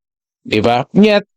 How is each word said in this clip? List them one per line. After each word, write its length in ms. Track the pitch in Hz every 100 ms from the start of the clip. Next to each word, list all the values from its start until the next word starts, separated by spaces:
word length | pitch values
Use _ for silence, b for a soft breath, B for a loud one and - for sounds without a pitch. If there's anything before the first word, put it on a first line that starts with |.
| _ _ _ _
Di 160 | - 107 104
ba? 160 | 120 - -
Yet, 320 | 214 208 202